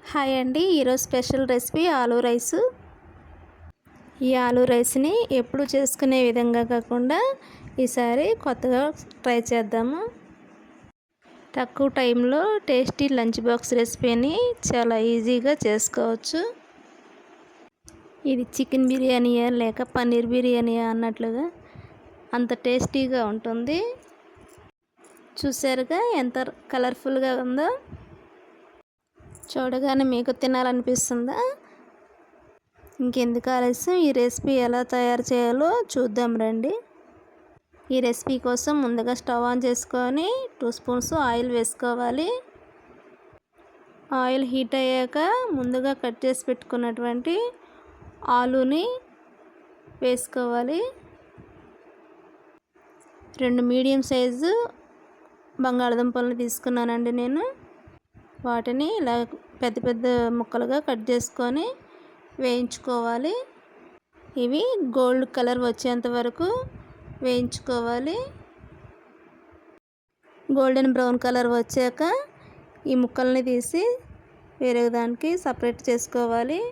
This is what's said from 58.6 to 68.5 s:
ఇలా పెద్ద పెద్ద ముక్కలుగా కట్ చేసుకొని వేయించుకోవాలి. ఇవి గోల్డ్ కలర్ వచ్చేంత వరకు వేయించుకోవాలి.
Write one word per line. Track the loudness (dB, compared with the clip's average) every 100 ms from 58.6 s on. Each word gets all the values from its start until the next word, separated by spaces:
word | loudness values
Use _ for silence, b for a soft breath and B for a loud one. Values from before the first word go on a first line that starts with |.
| -2 -2 -2 -2
ఇలా | 0 0 -2 -8 -20 -4
పెద్ద | -4 -2 -2
పెద్ద | 0 0 2 2 0
ముక్కలుగా | -2 -4 0 -2 -2
కట్ | -4 0
చేసుకొని | -2 -2 -4 -2 -2 -4 -8 -18 B B B -20 -4
వేయించుకోవాలి. | -2 0 -2 -6 -4 -2 -2 -2 -2 -4 -8 -18 _ -20 -20 -20 _ _ -12 -4
ఇవి | 0 0 0 0 0 2
గోల్డ్ | 2 2 0 0
కలర్ | 0 0 -2
వచ్చేంత | -2 -2 -2 -2 -2
వరకు | -2 -2 -2 -2 -6 -14 -20 -20 -20 -6
వేయించుకోవాలి. | -2 0 -2 -6 -4 -4 -2 -2 -4 -6 -8 -14 -20